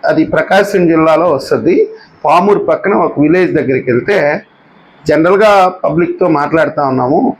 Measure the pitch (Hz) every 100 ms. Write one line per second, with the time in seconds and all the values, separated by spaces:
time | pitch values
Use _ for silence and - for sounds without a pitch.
0 | 143 156 147 156 160 190 202 196 170 165
1 | 160 156 175 139 - 131 123 190 - -
2 | - _ 151 165 196 196 - 160 180 208
3 | 165 - 151 180 175 160 131 135 - 123
4 | - 202 147 165 - _ _ _ _ _
5 | - 151 165 190 214 202 185 185 170 156
6 | 175 175 180 147 147 160 147 - 139 131
7 | 127 147 - -